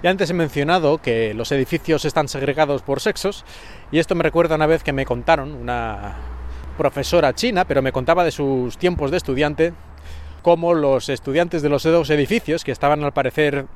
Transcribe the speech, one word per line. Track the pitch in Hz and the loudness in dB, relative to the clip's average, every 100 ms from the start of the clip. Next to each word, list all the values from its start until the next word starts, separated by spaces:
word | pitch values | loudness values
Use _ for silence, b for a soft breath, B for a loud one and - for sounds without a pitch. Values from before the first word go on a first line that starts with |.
Y | 175 | 0
antes | 190 170 | 0 0
he | |
mencionado | 175 160 143 143 180 151 156 | 0 0 0 2 2 2 2
que | - 113 113 | 0 0 0
los | 107 113 | -2 -2
edificios | 139 131 165 - 156 151 | 0 0 -2 0 0 0
están | - 143 | 0 -2
segregados | 139 135 143 151 139 | -2 -2 0 0 0
por | - 135 | -2 -2
sexos, | 220 196 190 202 - B B B B | -2 -2 -4 -6 -14 B B B B
y | 151 | 0
esto | 160 175 | 2 2
me | |
recuerda | 165 160 170 156 | 2 2 2 2
una | 156 | 2
vez | 160 | 2
que | - | 0
me | 135 135 | -2 -2
contaron, | 120 120 160 139 | -2 2 2 2
una | 143 120 120 113 101 101 101 - - - B B - | -10 -6 -4 -6 -8 -10 -12 -12 -10 -10 B B -2
profesora | 139 - 131 175 147 | -2 0 2 4 4
china, | - 240 196 185 | 2 0 0 2
pero | 139 | 2
me | 131 | 0
contaba | 131 127 170 | -2 2 4
de | 170 | 2
sus | - 143 131 123 - | 2 0 0 -2 0
tiempos | 180 175 143 | 0 0 0
de | 139 | -2
estudiante, | - 131 147 151 160 165 - - B B B B | -2 0 0 2 0 -2 -18 -18 B B B B
cómo | - 170 170 | 2 2 4
los | 170 143 135 - | 2 4 2 0
estudiantes | 135 - 139 175 165 | -6 -2 0 0 0
de | 147 | 2
los | 143 | 2
dos | 160 170 147 | 4 2 4
edificios, | 151 135 220 - 160 | 2 2 0 0 -4
que | - | -2
estaban | 127 143 151 | 0 2 2
al | 143 | 0
parecer | 143 131 - 147 139 131 | 0 -2 2 0 0 -6